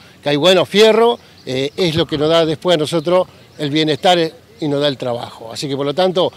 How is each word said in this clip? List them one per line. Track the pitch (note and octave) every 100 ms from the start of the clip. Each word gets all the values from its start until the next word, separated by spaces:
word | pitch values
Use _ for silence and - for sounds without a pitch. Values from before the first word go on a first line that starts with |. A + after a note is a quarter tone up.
| - -
que | C#3+
hay | D3
buenos | E3+ F#3+ D#3
fierros, | G3 A3 G#3+ A#3 A#3 - -
eh, | - C3 C#3 -
es | F3+
lo | D#3 D#3
que | D3+
nos | D3+
da | E3 D#3+
después | D#3 F3+ E3
a |
nosotros | C#3+ E3 D3+ F3+ F3+ - - -
el | D3+
bienestar | D3+ D#3 C#3 F#3+ F3+ D#3+ - - -
y | D3+
nos | C#3+
da | D3
el | B2+
trabajo. | C3 A#2+ A#2+ - A2+
Así | A2+ D3
que, | C3+
por |
lo | C#3+
tanto, | D3 F#3 F3+ D3